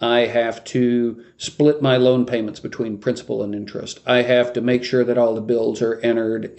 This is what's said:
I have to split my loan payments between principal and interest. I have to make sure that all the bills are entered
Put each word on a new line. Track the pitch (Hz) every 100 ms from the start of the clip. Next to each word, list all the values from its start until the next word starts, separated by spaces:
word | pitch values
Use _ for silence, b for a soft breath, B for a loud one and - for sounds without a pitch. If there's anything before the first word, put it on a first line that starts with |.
I | 117 120
have | 117 120 117 107 -
to | 131 123 120 117 110 B B
split | - - 147 147
my | 135 127
loan | 127 127 120
payments | 120 107 -
between | 120 - 113 104
principal | 127 120 - 113
and | 104 104
interest. | 104 - 107 - -
I | 123
have | 120 123 120
to | 120
make | 120 123
sure | - 127
that | 120 120
all | 117 110
the |
bills | 110 117 117 110
are | 113 113
entered | 117 113 110 110 110